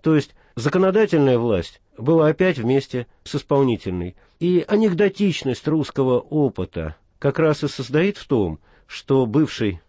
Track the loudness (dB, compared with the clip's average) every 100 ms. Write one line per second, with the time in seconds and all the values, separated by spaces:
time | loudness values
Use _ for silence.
0 | 2 0 0 _ _ -6 -2 2 2 2
1 | 2 2 4 2 2 -2 -4 -14 _ -6
2 | 0 2 2 2 0 0 0 0 -2 -10
3 | -10 _ -8 -8 0 2 2 0 -4 -6
4 | -8 -12 _ _ 0 0 2 2 2 2
5 | 0 0 -2 0 -4 -4 -2 -2 -2 -2
6 | 0 0 -2 0 0 -2 -8 -6 -8 -10
7 | _ _ -4 0 0 0 -4 -6 -4 0
8 | 0 -4 -2 0 0 -4 _ _ _ -20
9 | 0 0 2 0 -2 -2 -4 -4